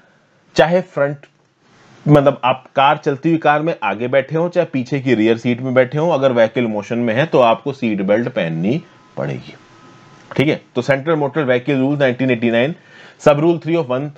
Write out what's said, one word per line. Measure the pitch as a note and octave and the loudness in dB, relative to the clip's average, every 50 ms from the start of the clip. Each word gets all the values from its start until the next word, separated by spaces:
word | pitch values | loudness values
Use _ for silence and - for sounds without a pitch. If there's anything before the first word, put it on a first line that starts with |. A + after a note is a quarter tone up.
| _ _ _ _ _ _ _ _ _ _ - | _ _ _ _ _ _ _ _ _ _ 0
चाहे | - D#3+ D#3 F3 F#3 | 2 2 2 2 0
फ्रंट, | F3+ - - D3+ C#3+ C#3+ D3 C#3+ - - _ _ _ _ _ _ _ _ _ _ _ - - - - | -2 -2 -4 -2 -2 -2 -4 -6 -14 -20 _ _ _ _ _ _ _ _ _ _ _ -20 -18 -6 0
मतलब | D3 D3 D3 C#3 C#3+ C3+ - - | 4 4 6 6 4 2 2 0
आप | B2+ - - - - - | -2 -2 -4 -6 -6 0
कार, | C#3+ C3+ C#3+ D#3 | 2 2 2 2
चलती | D3 - D3+ C#3+ B2+ - E3 | 0 -2 -4 -4 -2 0 0
हुई | E3 D#3+ | 0 2
कार | D#3+ D3 D3 D3+ | 2 2 2 2
में | D#3 E3 - - | 0 -2 -4 -4
आगे | G#2+ G#2 G2 G#2+ A#2+ B2+ | -4 -6 -4 -4 -2 0
बैठे | C#3 C#3 C3 - D3+ | 0 0 0 0 -2
हो, | D#3+ E3+ F3 | -4 -4 -2
चाहे | F3 F3 E3 E3+ | -2 -2 -2 -2
पीछे | - C3+ A#2+ - D3 C#3 | -2 -6 -4 -4 -6 -4
की | B2 C3+ A#2+ | 0 0 2
रियर | G#2+ G#2+ A2+ A#2 A2+ | 2 4 2 2 0
सीट | A#2 B2 B2 A#2 | -2 -4 -4 -4
में | B2+ C3 B2+ | -4 0 2
बैठे | B2+ B2+ B2+ - D3+ | 2 2 2 0 -2
हो, | D#3+ F3 | -2 0
अगर | D#3+ C3+ C3+ C3+ | 0 2 2 2
व्हीकल | B2 A#2+ A2+ A2 - C3 A#2+ | 2 2 2 2 0 -2 -2
मोशन | A2+ G#2+ G#2 G2+ - A#2+ A#2 | -2 -4 -6 -6 -6 -4 -4
में | A#2+ A#2 G#2+ | -2 -2 0
है | B2 D3+ | -2 0
तो | - - C#3+ | 2 2 4
आपको | B2 A2+ A2+ - - C#3+ | 4 4 2 0 -2 -6
सीट | B2+ - B2+ A2+ G#2+ F#2+ | -6 -4 -4 -4 -2 -2
बेल्ट | G2 F#2+ G#2 A2+ A#2+ B2 | 0 0 0 0 0 -2
पहननी | - G#2+ F2 E2 D#2+ D#2+ F2 G2+ C3 F3 - - - - _ _ _ | -4 -4 -4 -4 -4 -4 -2 -2 -2 -4 -6 -10 -20 -20 _ _ _
पड़ेगी। | - C#2 D2 C#2 B1 - - - - - - - - - - - - - - - - - - | -8 -8 -8 -8 -10 -12 -16 -20 -20 -20 -20 -20 -20 -20 -20 -20 -20 -20 -20 -20 -20 -20 -6
ठीक | - - C#3 D#3 | -2 0 0 0
है, | C3 - - _ - | 0 -2 -6 _ -6
तो | - | -4
सेंट्रल | B2 - C3+ C3+ C3 E3 E3 | -2 0 0 0 0 -2 -2
मोटर | D3+ C#3+ C3+ - D#3+ D3 | 0 -2 -2 -2 -2 0
व्हीकल | B2+ B2+ B2 B2+ D3 C#3+ C3 | 0 0 0 0 0 0 0
रूल्स | C3 C#3 D3 C#3+ | 0 0 0 0
नाइनटीन | C#3+ B2+ A#2+ - C3+ C3 | 0 0 0 0 0 0
एटी | B2 A2+ A#2 A#2 | 0 0 0 0
नाइन, | A2+ A#2 B2 D3 F3 - _ - - - - - - - - | 0 0 0 -2 -4 -8 _ -20 -20 -20 -20 -20 -10 0 2
सब | D3+ D3 C#3+ | 2 4 4
rule | D#3 F3 E3+ D#3 | 4 2 0 0
three | - D3+ E3+ | -2 -2 -2
of | E3+ D#3 B2 | -2 -2 -2
one, | D#3 D#3+ D#3 D3+ D3 | -4 -6 -6 -8 -12